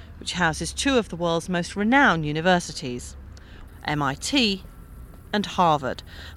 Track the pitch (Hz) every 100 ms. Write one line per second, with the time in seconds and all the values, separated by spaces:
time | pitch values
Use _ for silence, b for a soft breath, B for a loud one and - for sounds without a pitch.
0 | B B - 175 165 151 160 - 277 254
1 | 196 165 170 165 185 175 175 196 214 269
2 | 247 165 151 151 175 180 - - 135 123
3 | - - - B B B B B - 147
4 | 139 143 - 285 220 190 - - - -
5 | - - - 214 190 - 175 147 127 -
6 | - B B